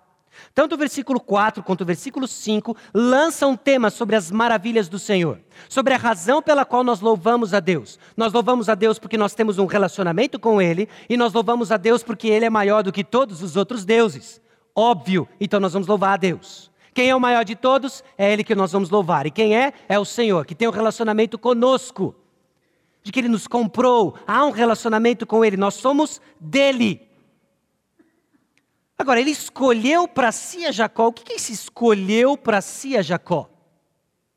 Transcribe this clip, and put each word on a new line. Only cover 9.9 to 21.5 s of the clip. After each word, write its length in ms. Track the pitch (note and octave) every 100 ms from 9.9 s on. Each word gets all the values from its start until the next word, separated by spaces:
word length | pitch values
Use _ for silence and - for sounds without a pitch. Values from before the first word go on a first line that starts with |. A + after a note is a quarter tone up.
| - F3 E3 C4+ -
com 200 | A3+ G#3
Ele, 280 | F3 E3 G#3+ - -
e 100 | A#3+
nós 160 | A#3
louvamos 380 | A3+ A3 A#3+ A3
a 60 | G#3+
Deus 260 | G3+ A#3+
porque 260 | A#3+ G#3+ A3+
Ele 160 | G#3+ A#3
é 40 |
maior 320 | A3 G3+ G#3+
do 100 | F#3+
que 120 | G3
todos 400 | - A#3+ C4 E3
os 120 | F3 E3
outros 300 | G3 A#3+ F#3
deuses. 560 | A3+ A3+ C3 - - _ _ _
Óbvio, 540 | - A3+ G3 D#3 F#3 - -
então 200 | G3+ G#3
nós 140 | F#3+
vamos 140 | F#3 F3+
louvar 260 | G#3 F#3+
a 40 | G3
Deus. 540 | F#3 E3 - - - _ _
Quem 160 | - B3
é 60 | C4
o 40 |
maior 260 | B3 A#3+ A3+
de 100 | A3+
todos? 480 | B3+ C4 C4 - - -
É 140 | G3+
Ele 120 | G#3
que 120 | G#3+ G3+
nós 160 | F#3+
vamos 180 | G3 F3+
louvar. 360 | G#3 E3+ D#3+ D3
E 60 |
quem 240 | G#3 A3 A3
é? 180 | C#4 - -
É 120 | G3+
o 60 | G3
Senhor, 400 | - A3+ F3+ C#3
que 100 | D#3
tem 120 | G3
um 40 |
relacionamento 680 | F#3+ A3 G#3 A3 G#3+ A3+ A3+
conosco, 800 | A#3+